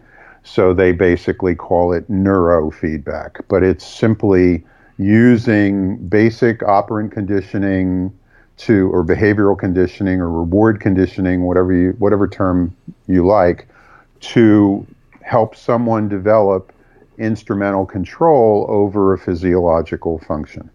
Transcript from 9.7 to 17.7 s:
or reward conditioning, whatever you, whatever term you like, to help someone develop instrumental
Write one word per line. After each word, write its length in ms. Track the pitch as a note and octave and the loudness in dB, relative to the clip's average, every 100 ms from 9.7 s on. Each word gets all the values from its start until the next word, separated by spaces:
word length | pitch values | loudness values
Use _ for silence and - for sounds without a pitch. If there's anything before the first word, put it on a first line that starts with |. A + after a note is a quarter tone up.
| F2+ F2+ - G2 F#2 | 0 -2 -2 -4 -2
or 80 | F2 | -4
reward 480 | E2 E2+ F#2+ A2+ G#2 | -4 -2 2 2 2
conditioning, 640 | G#2+ F#2 F#2 - F#2+ F2+ | 0 0 0 -2 -2 -2
whatever 300 | F2+ F2+ F#2 | 0 0 0
you, 200 | F#2 F2+ F#2 | 0 0 0
whatever 300 | G2+ G2+ G2 | 0 0 -2
term 460 | - F#2+ F2+ F2 - - - - | -2 -2 0 -2 -6 -20 -14 -2
you 180 | F#2 F2 | 0 2
like, 400 | G#2 F2+ E2+ - _ _ - _ _ | 2 2 -2 -8 _ _ -20 _ _
to 680 | - - A2+ G#2 G2+ G2 G2 - _ _ | -4 2 4 6 4 0 -8 -20 _ _
help 340 | - A#2+ A2 - | -4 -2 -2 -4
someone 520 | - A#2+ A#2+ A2+ G#2+ | -4 -2 -2 -2 -2
develop 640 | G2 G2+ A2 G2+ F#2+ - _ _ _ _ - | -4 0 2 2 0 -4 _ _ _ _ -8
instrumental 680 | A2 A2 - G2+ G2+ | -6 -6 -6 -4 -2